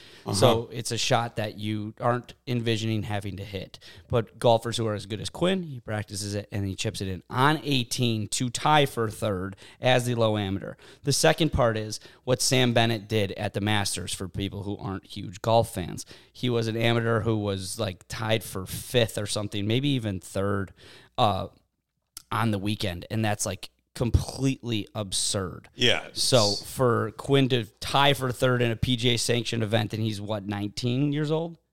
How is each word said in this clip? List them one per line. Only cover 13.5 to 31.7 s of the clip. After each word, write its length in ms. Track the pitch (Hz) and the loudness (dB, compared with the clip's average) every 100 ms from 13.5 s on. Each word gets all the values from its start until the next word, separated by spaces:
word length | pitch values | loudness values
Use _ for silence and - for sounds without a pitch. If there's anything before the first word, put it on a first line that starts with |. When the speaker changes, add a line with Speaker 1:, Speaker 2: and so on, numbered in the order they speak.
Speaker 2:
the 80 | 107 | -2
Masters 500 | 101 104 101 - 95 | 0 0 0 -4 -6
for 160 | - 92 | -6 -6
people 360 | - 98 98 | -4 -4 -4
who 120 | 98 104 | -8 -8
aren't 300 | - 95 - | -8 -10 -10
huge 340 | 98 101 90 | -12 -12 -6
golf 320 | 113 117 113 | 2 4 2
fans. 320 | 95 87 107 - - - | -2 -8 -8 -12 -18 -20
He 160 | - 123 | -6 -2
was 180 | 117 113 | 0 -2
an 80 | 113 | 0
amateur 460 | 117 117 113 117 | 2 2 2 2
who 160 | 110 110 | 2 0
was, 420 | 101 98 95 113 | 0 -2 -6 -4
like, 240 | 101 92 - | -4 -6 -12
tied 360 | - 110 110 | -6 0 -2
for 200 | - 98 87 | -2 -10 -8
fifth 500 | - - 127 110 - | -10 0 0 2 -2
or 80 | 101 | -4
something, 400 | 107 101 104 101 | -4 -4 -4 0
maybe 220 | 120 143 | 0 0
even 320 | 135 110 92 | 0 -2 -6
third, 520 | - 98 101 98 95 - - - - - | -6 -4 -2 -2 -4 -10 -20 -20 -10 0
uh, 320 | 113 95 95 _ _ _ _ _ _ - - | 2 2 -6 _ _ _ _ _ _ -20 -4
on 200 | 110 113 | 0 2
the 60 | 101 | 2
weekend, 480 | 101 107 101 87 - | -2 -2 -4 -6 -6
and 140 | 110 | -2
that's, 200 | 110 104 104 | 0 0 -4
like, 240 | 90 - _ _ | -6 -10 _ _
completely 920 | - 120 - - - 135 135 117 110 - | -4 2 2 0 -2 -2 -2 -4 -4 -4
absurd. 760 | 110 98 - - 104 90 - - | -8 -6 -4 -2 -2 -4 -8 -12
Speaker 1:
Yeah. 280 | - 123 85 - | 2 4 4 0
Speaker 2:
So 400 | - - 127 104 | -2 4 6 6
for 600 | 101 - - 127 110 110 - | 0 -6 0 2 4 0 -6
Quinn 320 | - 139 127 | 2 4 4
to 160 | 123 104 - | 2 -2 -10
tie 320 | - 135 143 | -2 4 4
for 160 | 131 131 | 4 0
third 300 | 120 127 123 | 2 2 4
in 80 | 120 | 2
a 60 | 110 | 0
P 200 | - 123 | 0 2
G 180 | 123 | 2
A 40 | 117 | 2
sanctioned 440 | - 117 110 117 | 2 0 0 -2
event, 300 | 107 110 107 | 0 0 0
and 80 | 107 | -2
he's, 180 | 110 101 | -2 -4
what, 260 | 101 107 98 | -6 -6 -4
nineteen 680 | 101 104 - 123 127 147 | -4 -4 -4 -2 0 0
years 180 | 143 151 | 0 -2
old? 280 | 156 170 165 _ | -2 -4 -10 _